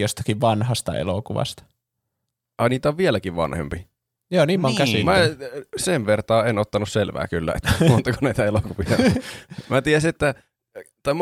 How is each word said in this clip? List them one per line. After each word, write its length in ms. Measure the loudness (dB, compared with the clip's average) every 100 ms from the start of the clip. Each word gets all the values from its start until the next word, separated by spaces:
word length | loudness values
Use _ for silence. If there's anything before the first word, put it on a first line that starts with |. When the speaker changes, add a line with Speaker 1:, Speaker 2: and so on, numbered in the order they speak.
Speaker 1:
jostakin 380 | -4 -2 -4 0
vanhasta 580 | 2 2 0 -2 -4 -4
elokuvasta. 640 | -4 -4 -4 -4 -4 -8 -20 _ _ _ _ _ _ _ _ -2
Speaker 2:
Ai, 100 | 0
niitä 200 | 0 0
on 80 | 0
vieläkin 400 | 0 0 -2 -2
vanhempi. 500 | -2 -2 -6 -8 -12 _ _ _ _
Speaker 1:
Joo, 140 | 0
niin 160 | 2 2
mä 60 | 0
oon 60 |
Speaker 3:
Niin. 40 | 0
Speaker 1:
käsittänyt. 600 | 2 2 2 4 2 0
Speaker 2:
Mä, 80 | -10 -14 -10 -6
sen 300 | -2 0 2
vertaa 400 | 0 2 2 2
en 120 | 0
ottanut 300 | 0 -2 -2
selvää 400 | 0 -2 -2 -4
kyllä, 240 | -2 -2 -2
että 140 | 0 4
<laughs> 80 | 4
montako 280 | 4 2 0
näitä 240 | 0 0
elokuvia 520 | 0 0 -2 -4 0 2
on. 140 | 4 2 -2 -14 -18 -18 -2
Mä 140 | -2
tiesin, 260 | 2 2 2
että, 240 | 0 -2 -2 _ _ _ -20 -20 _
tai 120 | -4
mä 40 | 0